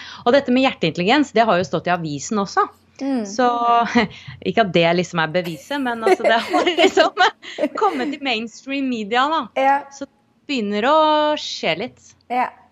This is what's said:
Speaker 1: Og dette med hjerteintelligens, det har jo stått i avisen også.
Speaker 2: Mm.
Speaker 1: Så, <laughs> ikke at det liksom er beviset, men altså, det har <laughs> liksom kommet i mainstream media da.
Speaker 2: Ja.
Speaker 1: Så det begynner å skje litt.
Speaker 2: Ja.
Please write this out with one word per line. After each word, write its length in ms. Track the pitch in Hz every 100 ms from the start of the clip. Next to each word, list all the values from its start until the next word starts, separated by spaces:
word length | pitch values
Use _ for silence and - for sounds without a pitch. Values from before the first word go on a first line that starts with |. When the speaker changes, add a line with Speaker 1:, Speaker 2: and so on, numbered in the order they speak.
| - -
Speaker 1:
Og 100 | -
dette 220 | 269 277
med 80 | 247
hjerteintelligens, 680 | 262 - 170 151 175 269 294
det 100 | 214
har 140 | 226 175
jo 80 | 151
stått 240 | 170 175
i 20 |
avisen 460 | 180 160 143 - 214
også. 280 | 196 - 403 - _ _
Speaker 2:
Mm. 260 | 269 262 208
Speaker 1:
Så, 220 | 208 247 240 240 233 233 240
<laughs> 500 | 214 - - - -
ikke 160 | 180
at 80 | 190
det 140 | 170 165
liksom 280 | 175 175 170
er 140 | 160
beviset, 480 | 160 175 160 - 285
men 220 | 254 233 226
altså, 180 | 370
det 140 | - 226
har 300 | 220 349 -
<laughs> 80 | 330
liksom 420 | 339 - 330 - 381 - - - 294 -
kommet 380 | 415 311 247 294
i 60 |
mainstream 680 | 277 220 226 - - 277 269
media 380 | 240 208 240 269
da. 140 | 320 240
Speaker 2:
Ja. 220 | - 269 277 277
Speaker 1:
Så 180 | - 285
det 420 | _ _ _ _
begynner 380 | 277 208 208 240
å 80 | 311 311 302 302
skje 400 | 294 - - 214 160
litt. 240 | 247 - - _ _
Speaker 2:
Ja. 200 | 240 240 - _